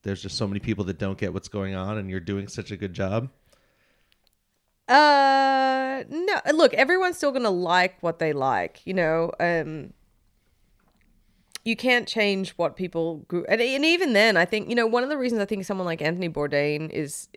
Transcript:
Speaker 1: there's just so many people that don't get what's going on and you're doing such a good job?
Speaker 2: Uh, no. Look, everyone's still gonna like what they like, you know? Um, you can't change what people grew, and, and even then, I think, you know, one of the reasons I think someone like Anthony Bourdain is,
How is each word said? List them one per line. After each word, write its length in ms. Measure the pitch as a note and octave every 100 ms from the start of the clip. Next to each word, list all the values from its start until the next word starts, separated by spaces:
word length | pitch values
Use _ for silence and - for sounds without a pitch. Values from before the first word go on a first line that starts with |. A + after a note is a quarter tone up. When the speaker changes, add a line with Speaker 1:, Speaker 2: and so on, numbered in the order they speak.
Speaker 1:
there's 180 | G2+ F#2+
just 160 | G2 -
so 100 | G#2
many 120 | G2+
people 220 | - G2+ F#2+
that 120 | E2+
don't 200 | G2 G2
get 160 | F#2+
what's 140 | F2+ -
going 260 | G2+ F#2+ F#2+
on 220 | F#2+ G#2+
and 120 | F#2+
you're 100 | F#2+
doing 260 | E2+ G2 G2
such 240 | - F#2+
a 60 | G2+
good 160 | G2+
job? 360 | E2+ F#2+ A2 C3 _ _ _ _ _ _ _ _ _ _ _ _ _ _ _ -
Speaker 2:
Uh, 1160 | C4 D4+ C#4+ C#4 C4+ C4+ C4+ C4 C4 C4 C4+ -
no. 300 | D#4+ F#4 F#4 -
Look, 200 | D#4 D#4
everyone's 440 | - C4+ F#4 F#4 E4+
still 140 | D4
gonna 180 | C4 A#3
like 520 | F3+ F3 F3+ F3+ -
what 180 | E3+ E3
they 140 | D#3+
like, 520 | C#3+ C3 G#2+ F2 - -
you 80 |
know? 380 | F#3+ D#3+ E3 E3+ -
Um, 540 | E3+ E3 D3+ D#3 - - _ _ _ _ _ _ _ _ _ _ _ _ _ _ _ - A3+
you 100 | A3
can't 320 | B3+ B3 G3+
change 440 | A3+ G3+ G3 F#3+
what 260 | - E3 -
people 400 | F3 E3 E3 D#3 -
grew, 160 | F3 -
and, 100 | A3
and 240 | A#3+ C4+
even 300 | D#4+ E4+ F4
then, 240 | G3+ A3 F#3
I 80 | F3
think, 240 | G#3+ -
you 60 | A#3+
know, 120 | A3+
one 160 | A#3+
of 60 | C4
the 80 | D4
reasons 240 | B3+ A3+
I 40 | G3+
think 200 | G3+ F#3
someone 200 | F#3+ F3+
like 160 | E3
Anthony 280 | D3+ F3 F3
Bourdain 600 | D3 D3 C#3+ D3 D3+ D#3+
is, 360 | - D3 - -